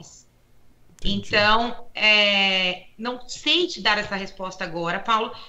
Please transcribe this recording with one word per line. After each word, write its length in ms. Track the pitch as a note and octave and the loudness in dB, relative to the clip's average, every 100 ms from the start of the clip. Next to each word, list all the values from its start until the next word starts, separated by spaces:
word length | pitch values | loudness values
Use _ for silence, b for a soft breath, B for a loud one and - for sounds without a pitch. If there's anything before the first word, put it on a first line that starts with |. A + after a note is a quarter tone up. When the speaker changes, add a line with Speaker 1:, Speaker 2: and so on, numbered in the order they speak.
| - - _ _ _ - - _ - - | -18 -20 _ _ _ -20 -20 _ -20 -4
Speaker 1:
Entendi. 240 | - G3+ - | -2 -2 0
Speaker 2:
Então, 580 | A3 G#3 A3+ A#3+ - - - | 2 4 4 2 -4 -10 0
é, 920 | G#3+ G#3+ G#3 G3+ G3 F#3+ F#3 - - - | 4 6 4 4 2 2 0 -4 -10 -10
não 300 | A#3 B3+ - | -8 -8 -10
sei 400 | - D4+ D#4+ F4 | -6 0 2 0
te 140 | - | -2
dar 160 | G#3 G#3 | 0 0
essa 180 | G3+ G3 | -2 -6
resposta 480 | F#3+ - F#3 F3+ | -8 -10 -10 -8
agora, 360 | F3+ E3 E3+ F#3 | -8 -4 -4 -4
Paulo, 320 | - A3 A#3+ B | 0 0 0 B